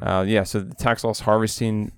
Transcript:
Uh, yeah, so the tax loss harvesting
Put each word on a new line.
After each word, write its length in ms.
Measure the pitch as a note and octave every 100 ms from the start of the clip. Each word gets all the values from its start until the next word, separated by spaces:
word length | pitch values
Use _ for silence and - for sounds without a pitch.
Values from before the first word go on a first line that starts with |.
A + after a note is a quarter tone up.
Uh, 200 | - F#2
yeah, 200 | F#2+ G#2+
so 180 | F#2+ G#2+
the 140 | F#2+
tax 280 | - A#2 A2+
loss 160 | A2+ G#2+
harvesting 720 | - A2 A2+ - A2+ G#2+ G#2+